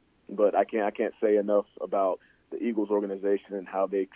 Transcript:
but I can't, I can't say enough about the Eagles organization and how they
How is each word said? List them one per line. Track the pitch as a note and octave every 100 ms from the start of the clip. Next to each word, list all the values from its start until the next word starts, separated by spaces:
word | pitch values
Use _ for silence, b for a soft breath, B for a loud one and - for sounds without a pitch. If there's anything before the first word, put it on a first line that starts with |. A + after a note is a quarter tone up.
| _ _ -
but | G2+ G#2
I | F2+ G2+
can't, | A2+
I | G#2
can't | - G#2+ -
say | A2 G#2
enough | G2+ G#2 - -
about | F#2+ G2 F#2+ F2 b b _
the | -
Eagles | A#2 A2 G#2
organization | G#2 G2+ G2 G2 G2+ - G2
and | F2+
how | F#2+ F#2
they | G2 F#2+